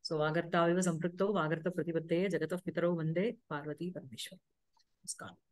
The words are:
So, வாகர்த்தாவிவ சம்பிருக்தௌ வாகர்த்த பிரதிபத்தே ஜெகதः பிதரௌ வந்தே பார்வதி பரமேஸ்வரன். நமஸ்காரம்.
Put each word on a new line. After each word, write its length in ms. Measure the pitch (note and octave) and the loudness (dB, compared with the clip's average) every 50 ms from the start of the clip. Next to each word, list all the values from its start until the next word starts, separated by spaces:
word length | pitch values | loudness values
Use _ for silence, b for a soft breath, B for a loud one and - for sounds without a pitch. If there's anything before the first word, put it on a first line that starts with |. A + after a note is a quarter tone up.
So, 120 | _ - E3 D#3 | _ -4 0 0
வாகர்த்தாவிவ 580 | D3+ D#3 D#3 E3+ E3+ E3 F3+ F3 E3+ E3+ F3 F3+ | 2 2 2 0 0 2 4 4 4 6 4 4
சம்பிருக்தௌ 520 | F#3 F3+ E3 D#3 E3 F3 F3 - G3 G3+ | 4 2 0 0 -2 -4 0 0 0 2
வாகர்த்த 380 | G#3 F#3+ D#3 D#3 E3 D#3+ D#3+ F#3 | 2 2 2 2 0 0 0 -2
பிரதிபத்தே 500 | F3+ - D3+ E3+ E3 E3 D#3+ D#3+ E3+ E3+ F#3 G3+ | -2 -2 -2 0 0 -2 0 2 2 2 2 2
ஜெகதः 340 | F3+ D#3 D#3 D#3 F3+ F3+ - | 0 0 -2 -2 -4 -4 -6
பிதரௌ 300 | F3 D#3 F3 E3 F3 F3+ | -4 -2 0 2 2 2
வந்தே 420 | E3 D#3+ D#3+ D#3+ F3 F#3+ A#3 A#3 - _ _ | 2 0 0 0 2 0 0 -2 -6 _ _
பார்வதி 440 | D#3+ D3 D3 D3+ D3 D3 E3+ F3+ | -8 -6 -6 -6 -6 -6 -6 -6
பரமேஸ்வரன். 520 | F3+ - - C3+ G#3 - - - F#3 F#3 _ _ _ _ _ _ _ _ _ _ | -6 -8 -12 -12 -12 -12 -12 -12 -12 -18 _ _ _ _ _ _ _ _ _ _
நமஸ்காரம். 500 | _ _ _ F3+ - - C3+ F#2+ - _ _ _ | _ _ _ -12 -10 -10 -10 -14 -16 _ _ _